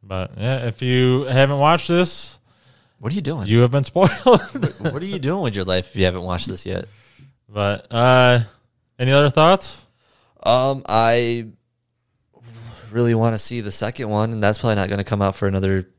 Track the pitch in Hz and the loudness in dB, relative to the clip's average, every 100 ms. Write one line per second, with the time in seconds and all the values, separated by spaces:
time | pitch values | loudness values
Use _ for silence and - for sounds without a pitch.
0 | 98 95 92 - 113 135 120 110 127 127 | -8 -8 -8 -6 -4 -4 -6 -6 -2 2
1 | 127 127 131 131 135 143 147 170 - 175 | 2 2 0 2 2 4 2 2 2 0
2 | 180 - - - _ _ _ _ _ _ | 0 -4 -14 -18 _ _ _ _ _ _
3 | 110 185 139 156 101 113 123 139 139 175 | -8 -6 -6 -6 0 4 4 2 -2 2
4 | 185 - - 233 - 277 156 - 165 131 | 2 4 4 4 2 -6 -6 -6 -8 -6
5 | 185 196 135 185 143 101 92 92 90 - | -8 -6 -4 -2 -4 -4 -2 -2 -2 0
6 | 95 90 90 90 - 90 92 92 104 _ | 0 0 -6 -6 -6 -10 -8 -10 -10 _
7 | _ _ - _ _ 104 101 104 - 117 | _ _ -20 _ _ -4 -2 -4 -6 0
8 | 127 127 123 123 113 _ _ _ _ _ | 4 6 6 4 0 _ _ _ _ _
9 | 127 139 143 143 160 190 - - _ _ | 2 4 4 4 4 4 -2 -18 _ _
10 | _ _ _ _ - 123 131 135 - 110 | _ _ _ _ 2 2 2 -4 -2 0
11 | 113 117 120 117 113 - _ _ _ _ | 2 2 0 -4 -8 -18 _ _ _ _
12 | _ _ _ _ - 117 117 - 110 110 | _ _ _ _ -20 -20 -20 -20 -8 -2
13 | 120 113 113 110 - 120 104 98 107 123 | 2 2 2 0 -6 -6 -8 -6 -8 -6
14 | 113 104 110 113 104 107 123 104 95 101 | -4 -2 -2 0 0 0 -2 0 -2 -4
15 | 98 104 98 - 98 98 95 95 92 | -4 0 -2 -2 -2 -2 0 -2 -4